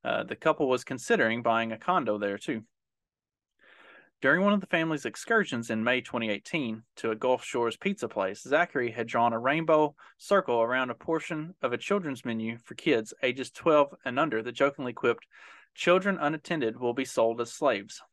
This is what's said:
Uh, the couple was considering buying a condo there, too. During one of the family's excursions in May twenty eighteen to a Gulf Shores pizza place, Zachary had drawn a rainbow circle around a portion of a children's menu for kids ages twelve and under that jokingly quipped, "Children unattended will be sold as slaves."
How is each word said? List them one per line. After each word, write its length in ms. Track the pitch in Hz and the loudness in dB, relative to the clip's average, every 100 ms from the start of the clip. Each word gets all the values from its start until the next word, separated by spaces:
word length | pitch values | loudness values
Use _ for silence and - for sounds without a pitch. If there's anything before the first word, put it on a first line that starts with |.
Uh, 180 | 120 110 | -2 -4
the 140 | 110 107 | -4 -2
couple 320 | 160 156 139 | 0 2 2
was 160 | 127 | 0
considering 560 | - 131 - 226 113 117 | -2 -10 0 2 2 2
buying 320 | 117 113 113 | 2 2 0
a 60 | 110 | -4
condo 400 | - 180 117 104 | 0 0 2 -2
there, 180 | 101 101 | -2 -4
too. 260 | - 117 107 _ _ _ _ _ _ _ _ _ _ - - - _ _ | -4 -6 -8 _ _ _ _ _ _ _ _ _ _ -20 -20 -20 _ _
During 220 | 131 165 | 2 4
one 100 | 202 | 4
of 80 | 208 | 2
the 60 | 190 | 2
family's 400 | 170 165 151 120 | 0 0 -2 -4
excursions 640 | - - 226 180 123 117 | -8 0 0 2 -4 -4
in 120 | 110 | -2
May 200 | 117 127 | 2 0
twenty 260 | 127 123 113 | -2 -4 -2
eighteen 540 | 101 - 165 123 110 - - | -4 -4 -4 -4 -8 -12 -6
to 140 | 117 | -4
a 60 | 110 | -2
Gulf 260 | 127 127 | 0 0
Shores 360 | - 123 117 110 | 0 -2 -2 -2
pizza 280 | - 98 117 | -4 -4 -6
place, 360 | - 95 101 | -2 -4 -4
Zachary 480 | 127 143 170 143 120 | 0 0 2 0 -4
had 160 | 113 117 | -4 -2
drawn 260 | 120 117 | 2 2
a 60 | 113 | 2
rainbow 560 | 127 151 160 156 151 - - _ | 0 0 4 4 4 0 -20 _
circle 420 | - 202 180 120 | 2 2 4 2
around 300 | 113 127 127 | 2 2 -2
a 40 | |
portion 600 | 117 - 160 - 156 160 - | -4 -2 -4 -2 -8 -8 -6
of 100 | 123 | -4
a 60 | 123 | -4
children's 440 | - 202 165 131 | 0 -2 -2 -6
menu 360 | 123 117 110 101 | -4 -4 -4 -8
for 160 | - | -14
kids 400 | - - 123 107 - | -6 2 2 0 -4
ages 280 | 127 127 127 | -4 -4 -10
twelve 440 | - 170 151 143 - | -2 4 4 4 -2
and 140 | 131 123 | -6 -2
under 240 | 156 113 | 0 0
that 100 | 120 | -4
jokingly 400 | 120 139 139 127 | 0 0 0 -8
quipped, 340 | 123 120 113 - - - - _ | -2 0 0 -6 -20 -20 -20 _
"Children 440 | - - 180 190 185 | -2 4 4 4 0
unattended 580 | 151 156 - 165 117 123 | -2 -2 -4 -2 -2 0
will 140 | 123 | -2
be 140 | 120 127 | -2 -2
sold 340 | - 113 117 | 2 2 2
as 140 | 117 | -6
slaves." 480 | - 147 104 101 - - | 0 0 0 -4 -18 -20